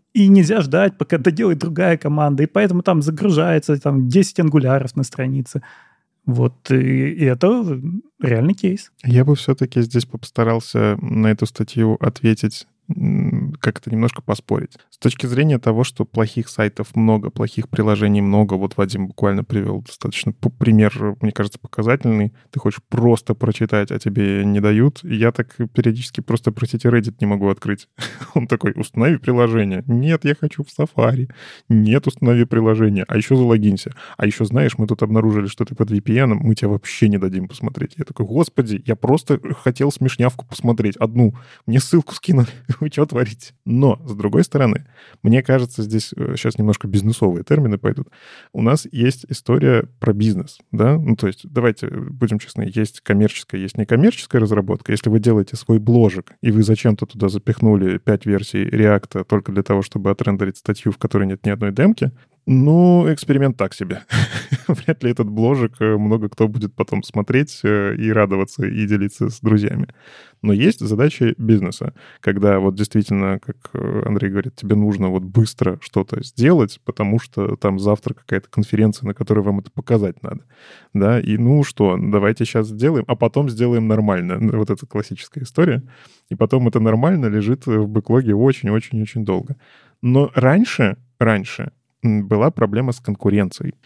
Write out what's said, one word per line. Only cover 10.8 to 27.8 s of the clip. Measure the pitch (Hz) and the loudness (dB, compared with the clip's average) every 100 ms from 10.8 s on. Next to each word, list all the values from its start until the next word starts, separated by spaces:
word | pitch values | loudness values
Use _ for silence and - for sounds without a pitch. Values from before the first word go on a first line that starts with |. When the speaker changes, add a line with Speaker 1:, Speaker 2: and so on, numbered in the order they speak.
| 107 104 | 0 -2
Speaker 2:
на | 113 110 110 | -4 0 2
эту | 104 110 | 2 -2
статью | - 110 117 110 113 | -4 -6 0 0 2
ответить | 120 - 113 107 107 - - _ - - | -2 0 0 0 -2 -6 -20 _ -10 -4
м, | - 98 - - 143 147 | 0 0 0 -2 -4 -4
как-то | - - 113 | -4 -4 -6
немножко | 113 117 - | -2 -2 -4
поспорить. | - 101 - 101 - _ _ | -6 -6 -4 -6 -6 _ _
С | _ | _
точки | 127 - 123 | -4 -2 -6
зрения | 123 151 127 | 0 0 0
того, | 117 110 | 0 0
что | 127 - | -2 -4
плохих | - 113 107 120 - | -6 -2 -2 -4 -8
сайтов | - 104 - 107 113 | -4 -4 -4 -6 0
много, | 113 107 107 | 2 2 -2
плохих | - 113 - - | -6 -6 -6 -6
приложений | - 107 104 104 101 | -2 0 2 2 2
много, | 98 104 101 | 2 2 2
вот | 95 98 - | 0 -4 -2
Вадим | 98 101 95 | -4 -4 -8
буквально | - 104 98 | -2 -2 -2
привел | - 101 101 101 | -4 -4 -4 -6
достаточно | - - - - - | -10 -10 -8 -6 -6
п-, | - 117 | -4 -6
пример, | - 117 110 104 - 107 - | 0 4 6 4 0 -6 -4
мне | 107 | -4
кажется, | - 104 - | -2 -6 -6
показательный. | - - 110 143 120 107 104 _ _ | -12 -4 -2 0 0 0 0 _ _
Ты | - | -4
хочешь | 107 - - | -4 -6 -6
просто | 117 117 113 - | 0 2 2 0
прочитать, | 104 113 - 110 104 101 | -4 -2 -2 -2 -2 -2
а | 110 | -4
тебе | 104 101 101 98 | -4 -2 -2 0
не | 101 101 | 0 2
дают. | 104 107 139 - | 2 4 2 0
И | 180 107 | -8 0
я | 113 | 0
так | 123 120 - 117 | 0 -8 -6 -4
периодически | - 117 113 - - | 0 0 -2 -6 -12
просто, | - 117 120 | -4 -2 -2
простите, | 107 120 117 120 | -4 -6 0 2
Reddit | 120 110 - | 2 0 -4
не | 104 | -2
могу | 101 98 | 0 0
открыть. | 95 104 101 | -2 -4 -8